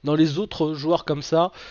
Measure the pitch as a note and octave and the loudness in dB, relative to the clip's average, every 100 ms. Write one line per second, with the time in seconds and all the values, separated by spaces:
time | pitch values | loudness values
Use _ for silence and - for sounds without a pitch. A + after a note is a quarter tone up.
0 | C#3 D3+ D#3+ D3 G#3 - D#3 D3+ D3+ E3+ | 0 2 2 0 -4 -2 -2 -2 0 0
1 | - D3 - D#3+ F3+ - - | 0 -6 0 0 0 -4 -20